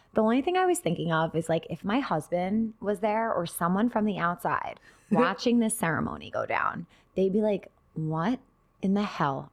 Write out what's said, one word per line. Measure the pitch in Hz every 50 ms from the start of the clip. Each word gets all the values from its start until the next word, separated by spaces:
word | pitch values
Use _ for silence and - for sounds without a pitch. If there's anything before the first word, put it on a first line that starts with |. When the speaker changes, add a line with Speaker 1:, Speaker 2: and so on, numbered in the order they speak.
| _ _ -
Speaker 1:
the | -
only | 220 220 233 262
thing | 269 359 359 370
I | 370
was | 359 359 -
thinking | - 165 165 156 156 170
of | 165 160 160 160 -
is, | 160 170 -
like, | 165 165 - -
if | 160 - -
my | 190 208 269
husband | 269 - 185 156 147 - 170 175 180 190 208 220 226 220 214 -
was | - 190 208 185
there | 202 214 208 220 226 226
or | - - 170
someone | 165 - - 180 170 185 - 254 247
from | - 220 208
the | 214 196 170
outside | 165 170 175 175 - 170 143 - - - - - - - -
Speaker 2:
<laughs> | - _ -
Speaker 1:
watching | 214 185 247 180 196 - - 247 233 240
this | 226 220 220 -
ceremony | - 165 156 - - - - - - -
go | - 120 113
down, | - - - - - - - 170 - - - _ _ -
they'd | - 190 190
be | 185 220
like, | 214 214 202 180 - - _ _ _ _ -
"What | 160 160 156 156 160 165 208 254 - - _ _ _ _ _ _ -
in | - 190 196
the | 208 208
hell | 202 - - 165 143 135 135 143 143